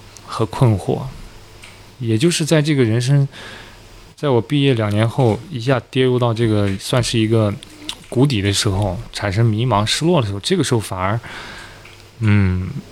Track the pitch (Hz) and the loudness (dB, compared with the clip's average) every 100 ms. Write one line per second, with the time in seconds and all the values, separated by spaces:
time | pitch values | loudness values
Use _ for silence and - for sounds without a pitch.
0 | - - - - 113 - 123 101 - - | -20 -20 -10 -6 -4 2 2 2 0 -4
1 | 131 - - - - - - - - - | -6 -14 -18 -20 -20 -20 -20 -20 -20 -8
2 | 117 110 170 165 147 160 151 143 117 117 | -2 0 2 0 2 2 2 2 2 2
3 | 123 143 139 - - - - - - - | 2 2 2 -4 -18 -18 -20 -20 -20 -20
4 | - - 147 120 101 147 139 120 104 104 | -20 -6 0 0 2 2 2 2 0 0
5 | 113 127 120 104 - 131 120 127 - 131 | 0 2 2 2 -4 -6 0 -2 0 0
6 | 131 123 120 110 117 104 101 95 - 131 | 2 2 2 2 2 2 0 -2 -2 -2
7 | 120 120 110 113 107 101 - - - - | 0 0 2 2 2 -2 -10 -18 -14 -14
8 | - 120 143 110 98 98 107 95 104 90 | -4 0 2 2 0 0 0 0 -2 -4
9 | - - 101 95 117 107 123 101 107 - | -10 -6 -2 0 2 2 0 0 0 0
10 | 160 175 104 101 - 190 135 117 98 92 | 0 2 0 -4 -2 0 0 -2 -2 -4
11 | 92 117 - - - - - - - - | -2 -2 -6 -16 -16 -18 -20 -20 -20 -20
12 | - - 110 104 95 92 92 139 - | -18 -4 0 2 2 0 -4 -10 -14